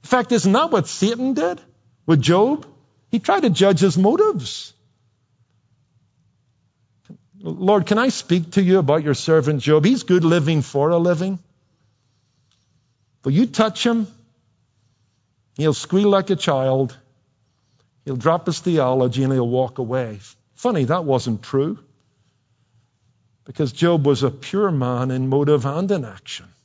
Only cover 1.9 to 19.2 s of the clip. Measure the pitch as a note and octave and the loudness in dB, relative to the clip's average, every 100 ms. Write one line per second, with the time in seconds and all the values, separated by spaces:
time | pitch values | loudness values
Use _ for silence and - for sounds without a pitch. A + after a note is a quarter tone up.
1.9 | _ - D#3+ B2+ F3 A3+ D4+ - _ _ | _ 0 2 4 4 2 0 -8 _ _
2.9 | _ _ A3+ - G4 C#4 D#3+ G3 F3+ F#3+ | _ _ -4 0 0 2 4 4 4 2
3.9 | D#3+ G3 D#4+ G#4+ G3 A#2 - - _ _ | 2 2 2 0 0 -8 -14 -16 _ _
4.9 | _ _ _ _ _ _ _ _ _ _ | _ _ _ _ _ _ _ _ _ _
5.9 | _ _ _ _ _ _ _ _ _ _ | _ _ _ _ _ _ _ _ _ _
6.9 | _ _ - _ G3 F3+ E3 F#3 G#3 E3+ | _ _ -20 _ _ -12 -4 2 2 2
7.9 | G#3 B3+ - - F3 D#3+ G3 F#3 F#3+ C#3+ | 0 0 -4 -2 -2 0 0 2 2 2
8.9 | D#3 D3+ C3+ - D#3+ C#3+ D3 C#3+ D3+ D#3+ | 0 0 -4 2 2 2 -2 2 4 4
9.9 | C4 - F3+ E3 E3+ D3 D#3 - C#3 D3 | 0 2 2 4 2 2 -2 -2 -2 0
10.9 | E3+ E3+ E3 F#3 F#3 _ _ _ _ _ | 2 0 -2 -4 -8 _ _ _ _ _
11.9 | _ _ _ _ _ _ _ _ _ _ | _ _ _ _ _ _ _ _ _ _
12.9 | _ _ _ C#3 D3 A#3+ - A3 A3 A#3+ | _ _ _ -2 0 0 2 0 0 -2
13.9 | A#3 G#3 - _ _ _ _ _ _ _ | -2 -4 -10 _ _ _ _ _ _ _
14.9 | _ _ _ _ _ _ - D3+ C#3 - | _ _ _ _ _ _ -2 -2 -2 0
15.9 | F#3 G#3 G3 F#3+ F#3 - C#3 C3 C3 C3 | 2 4 2 0 -2 -2 -2 0 0 -2
16.9 | - _ _ _ _ _ _ _ _ _ | -8 _ _ _ _ _ _ _ _ _
17.9 | _ - B2+ C3 E3 F3 D#3+ F#3 D#3+ B2+ | _ -10 -2 0 0 -2 -4 -2 0 0
18.9 | C3 B2+ B2 | 0 0 0